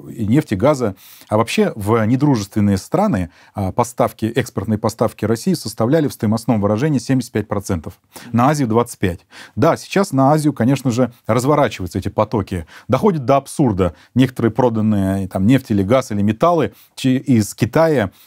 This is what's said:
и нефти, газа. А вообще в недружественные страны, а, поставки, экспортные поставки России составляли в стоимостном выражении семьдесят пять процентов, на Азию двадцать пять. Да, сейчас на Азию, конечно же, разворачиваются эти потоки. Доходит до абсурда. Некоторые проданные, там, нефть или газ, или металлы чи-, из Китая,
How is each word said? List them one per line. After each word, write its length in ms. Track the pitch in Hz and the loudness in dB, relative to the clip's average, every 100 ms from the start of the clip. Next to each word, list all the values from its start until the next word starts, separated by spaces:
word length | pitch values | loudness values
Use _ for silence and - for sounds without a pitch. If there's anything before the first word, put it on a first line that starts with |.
| - | -14
и 140 | - 101 | -6 0
нефти, 280 | 143 - | 0 0
газа. 400 | 95 127 139 110 - - - - | 0 2 2 -2 -6 -14 -18 -2
А 80 | 107 | 0
вообще 360 | 117 - 202 113 | 0 0 0 -2
в 280 | 101 117 107 | 0 2 2
недружественные 720 | 127 147 117 98 110 104 95 | 2 2 0 -2 0 2 0
страны, 520 | - 156 208 101 87 - _ | 0 0 0 0 -4 -10 _
а, 180 | - 95 | -6 -4
поставки, 540 | 104 120 - 117 - 110 | -2 -2 -2 -2 -2 -4
экспортные 520 | 131 113 - 101 107 | -4 -4 -6 -4 -2
поставки 460 | - - 110 - | -2 -2 -4 -2
России 300 | 107 117 196 | -4 -2 -2
составляли 540 | 170 110 - 113 160 139 | -2 -4 -4 0 0 0
в 40 | |
стоимостном 480 | - 110 113 - 110 | -2 -2 -2 0 0
выражении 380 | 101 107 156 131 | 0 0 0 -2
семьдесят 340 | - 131 117 | 0 -2 -2
пять 160 | 110 - | -6 -4
процентов, 460 | 101 - 87 98 - _ - 120 | -6 -4 -6 -8 -18 _ -20 -4
на 160 | 117 127 | 0 2
Азию 200 | 151 120 | 2 0
двадцать 300 | 113 117 - | 0 0 -2
пять. 280 | 95 85 _ - - - | -4 -6 _ -20 -12 0
Да, 200 | 160 127 | 0 0
сейчас 360 | - 185 196 | -2 -2 0
на 200 | 135 135 | 2 4
Азию, 200 | 156 147 | 4 0
конечно 380 | - 117 139 131 | 0 0 0 0
же, 220 | 113 120 - - | 0 -2 -4 -2
разворачиваются 720 | 117 131 147 120 - 90 98 | 0 2 2 0 -2 -6 -6
эти 100 | 98 | -4
потоки. 580 | - 104 110 90 92 - - - | -2 -2 -2 -4 -6 -10 -12 -2
Доходит 360 | 123 202 160 | 0 2 0
до 120 | 120 139 | 2 0
абсурда. 580 | - - 131 92 87 - _ | 0 -2 0 2 -2 -4 _
Некоторые 360 | 123 131 - 117 | 0 0 2 -2
проданные, 760 | 117 123 110 107 104 95 98 95 | 2 0 2 0 0 0 -2 -4
там, 180 | 101 98 | 0 2
нефть 240 | 131 - | 2 2
или 120 | 101 | -2
газ, 280 | 95 131 - | 2 0 0
или 120 | 104 | -2
металлы 500 | 101 107 170 170 107 - _ - | -2 2 2 2 0 -6 _ -4
чи-, 220 | 131 127 | -2 0
из 360 | 139 117 101 | 2 0 0
Китая, 560 | - 110 151 165 139 95 - | -2 0 2 2 2 -2 -6